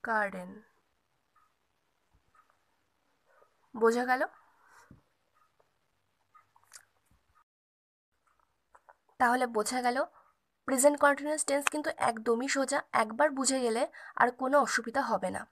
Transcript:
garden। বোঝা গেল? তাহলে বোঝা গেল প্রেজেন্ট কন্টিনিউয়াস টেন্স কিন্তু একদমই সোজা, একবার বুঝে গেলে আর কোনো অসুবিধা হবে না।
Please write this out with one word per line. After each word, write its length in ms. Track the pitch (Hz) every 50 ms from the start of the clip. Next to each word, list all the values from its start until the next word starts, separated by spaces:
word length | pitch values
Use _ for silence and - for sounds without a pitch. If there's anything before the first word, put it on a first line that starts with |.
| -
garden। 460 | 233 226 214 208 196 190 185 180 185 196 214 - _ _ _ _ _ _ _ _ _ _ _ _ _ _ _ _ _ _ _ _ _ _ _ _ _ _ _ _ _ _ _ _ _ _ _ _ _ _ _ _ _ _ _ _ _ _ _ _ _ _ _ _ _ _ _ - _ _ _ _ _ -
বোঝা 300 | 220 220 226 226 240 254 247
গেল? 120 | 254 254 302 381 - - _ _ _ _ _ - - - - _ - - _ _ _ _ _ _ _ _ _ _ _ _ _ _ _ _ _ _ _ _ _ _ _ _ _ _ _ - _ _ _ _ _ _ - - - _ _ _ _ _ _ _ _ _ _ _ _ _ _ _ _ _ _ _ _ _ _ _ _ _ _ _ _ _ _ _ _ _ _ _ _ _ _ - _ - - _ _ _ _ _
তাহলে 240 | 254 240 240 254 254 240 233
বোঝা 240 | 214 208 - 254 254 247
গেল 120 | 247 240 262 311 - _ - _ _ _ _ _ _ _ _ _ -
প্রেজেন্ট 280 | 269 254 254 294 294 277 -
কন্টিনিউয়াস 380 | 285 285 277 285 294 302 302 - -
টেন্স 180 | 277 285 285 - -
কিন্তু 160 | 302 294 311 - - - -
একদমই 380 | 226 220 220 240 233 226 254 277 -
সোজা, 240 | 277 269 254 277 - - _ - -
একবার 260 | 226 214 220 233 294 311 277 262
বুঝে 200 | 269 247 269 262 247
গেলে 180 | 233 220 226 277 330 - - - - - -
আর 80 | - 247 247 -
কোনো 160 | 269 254 277 294 254
অসুবিধা 360 | - - 247 226 240 - 269 269 233
হবে 200 | 226 185 - 185 190
না। 60 | 196 - _